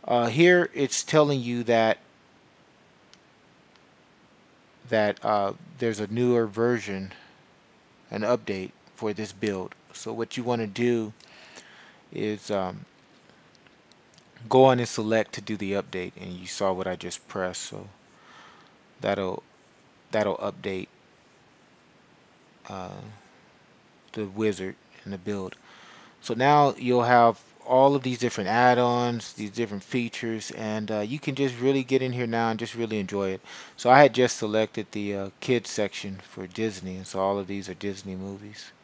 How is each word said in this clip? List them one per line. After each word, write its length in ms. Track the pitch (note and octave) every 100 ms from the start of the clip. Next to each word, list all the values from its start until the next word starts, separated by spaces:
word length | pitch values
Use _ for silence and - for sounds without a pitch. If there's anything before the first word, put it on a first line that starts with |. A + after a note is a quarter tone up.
Uh, 220 | - A#2+ A#2
here 440 | B2 F3 F3+ F3
it's 300 | - C#3 -
telling 380 | - D#3+ D3 C#3
you 240 | A#2+ A#2+
that, 340 | A#2 A2+ A2 - - _ _ _ _ _ _ _ _ _ _ - _ _ _ _ _ _ _ _ _ _ _ _ _ _ _ _ A#2+
that, 300 | A2 G#2 -
uh, 280 | A2 G#2+ G2 - - -
there's 200 | A#2+ G#2
a 80 | G#2
newer 400 | A2 B2 A#2+ A2
version, 680 | G2+ A#2 A#2+ G#2 F#2+ F#2+ - - - _ _ _ _ _ _ _
an 80 | G#2+
update 500 | G#2+ A#2+ G#2+ F#2+ F#2 _ _
for 180 | - A2
this 200 | G2+ G#2+
build. 420 | G2 G#2+ F#2+ F#2 - _
So 200 | - A2+
what 240 | A2+ A2+ -
you 80 |
wanna 240 | A#2+ A#2+ A2
do 440 | G2 A#2+ A#2+ G#2+ - - - - - - - - - _
is, 400 | - G#2+ G#2 -
um, 320 | G2+ F#2 F2+ - _ _ _ - _ _ _ - _ _ _ _ - _ - A2+
go 160 | C3
on 140 | C3 B2
and 100 | A#2
select 440 | - G#2+ A2 G#2
to 80 | -
do 160 | G#2 G#2+
the 160 | G2
update, 400 | G2 - F#2 F#2 -
and 180 | F#2+
you 120 | F2+ F2+
saw 260 | - G2
what 140 | F#2 F#2
I 80 |
just 320 | F2+ F2 - -
pressed, 360 | G2+ F#2 F2+
so 260 | - G2+ G2+ - _ _ - - - - - _ _ _
that'll, 420 | G2 G2+ F#2+ - _ _ _ _ _ _ _
that'll 240 | G#2+ G#2 -
update, 500 | G2+ F#2+ G2+ F#2+ - _ _ _ _ _ _ _ _ _ _ _ _ _ _ _ _ _ -
uh, 320 | G2 F#2 G2 G#2 G#2 - _ _ _ _ _ _ _ _
the 140 | A2 G2+
wizard 500 | G2 A2 F#2+ F#2+ - _ -
and 100 | G2+
the 60 | G2
build. 380 | F#2+ G2+ F#2 - - - - - - _
So 140 | -
now 400 | A#2 C#3+ D3 C#3+ -
you'll 240 | B2 B2
have 380 | A#2+ B2 A#2 G#2 - - -
all 280 | B2+ C#3
of 80 | C#3+
these 160 | B2+ A#2+
different 320 | A#2+ - G2
add-ons, 840 | A#2 B2 B2 B2 A#2+ A#2+ A#2 -
these 180 | - G#2
different 320 | G#2+ A2+ G2+
features, 680 | - C3 A#2 - A#2 A2 -
and, 400 | - A2 A2 G#2+
uh, 100 | G#2+
you 180 | G#2+ D3
can 160 | -
just 240 | C3+ C#3 A#2+
really 240 | B2+ C3+
get 200 | B2+ C3+
in 100 | C3
here 140 | B2 A#2+
now 240 | A#2 A2+
and 80 | A2
just 160 | A2+
really 240 | A#2 A2+ G#2+
enjoy 320 | F#2+ G2+ G2
it. 100 | F#2+ - - -
So 140 | - B2
I 140 | C3
had 120 | C#3+
just 220 | A#2 B2 -
selected 520 | G#2+ G#2+ A2 - G2+
the, 220 | G#2 G2+
uh, 160 | G2+ G2 _
kids 300 | - A#2+ -
section 500 | - G2+ - G2+ F#2+ -
for 180 | - F#2
Disney, 500 | A2 A2 F#2+ F#2 F#2
and 100 | F#2
so 140 | G2
all 180 | G2 G2+
of 80 | F#2
these 200 | G2+ F#2
are 40 |
Disney 420 | F2 G2+ F#2+ G2 F#2
movies. 540 | F#2+ G2 G#2 G#2 - _